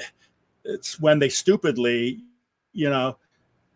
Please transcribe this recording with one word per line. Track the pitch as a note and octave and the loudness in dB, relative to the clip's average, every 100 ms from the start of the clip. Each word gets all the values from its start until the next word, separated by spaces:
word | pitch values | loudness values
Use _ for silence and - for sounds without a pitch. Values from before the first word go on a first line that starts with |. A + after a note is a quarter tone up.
| - - _ _ _ _ | -8 -18 _ _ _ _
it's | - F#3+ - - | -10 -10 -10 0
when | D#3 D3+ | 2 4
they | C#3 | 2
stupidly, | - - G#3 E3+ B2 A#2+ A#2+ A#2+ C3 - _ _ _ _ | 2 2 2 0 0 0 0 -2 -4 -12 _ _ _ _
you | - D3 | -6 -2
know, | C3+ B2+ B2 _ _ _ _ _ | 0 -2 -6 _ _ _ _ _